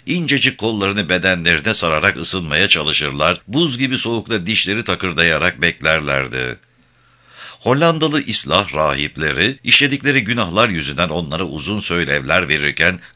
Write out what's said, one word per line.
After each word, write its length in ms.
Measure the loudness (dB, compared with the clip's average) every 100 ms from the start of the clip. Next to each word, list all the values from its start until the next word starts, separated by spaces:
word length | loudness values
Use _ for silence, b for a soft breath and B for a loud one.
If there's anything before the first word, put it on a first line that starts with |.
| -4
incecik 520 | -2 0 0 0 0
kollarını 520 | -2 0 -2 -2 0
bedenlerine 640 | 0 2 0 2 2 0
sararak 440 | 0 0 2 0 0
ısınmaya 500 | -2 -4 -2 0 2
çalışırlar, 760 | 2 0 0 -2 0 0 0 -2
buz 300 | 0 0 0
gibi 200 | -2 -2
soğukta 480 | -2 -4 -2 -2 0
dişleri 380 | -2 0 -2
takırdayarak 800 | -2 -2 -2 2 2 4 2 2
beklerlerdi. 960 | 0 0 0 2 2 -2 -2 -4 -6 -8 _ _ _ _ B B B B B B
Hollandalı 640 | 2 4 4 2 0 0
islah 540 | 0 -2 2 0 0 0
rahipleri 840 | 0 0 -4 -2 -2 0 0 -2
işledikleri 600 | 0 2 2 0 0 0
günahlar 460 | 0 -2 0 2 2
yüzünden 400 | 0 -2 -2 -2
onlara 340 | -2 -4 -4
uzun 360 | -4 -6 -6 -4
söylevler 680 | -2 -2 0 0 2 0 2
verirken 520 | 0 0 2 2 0 B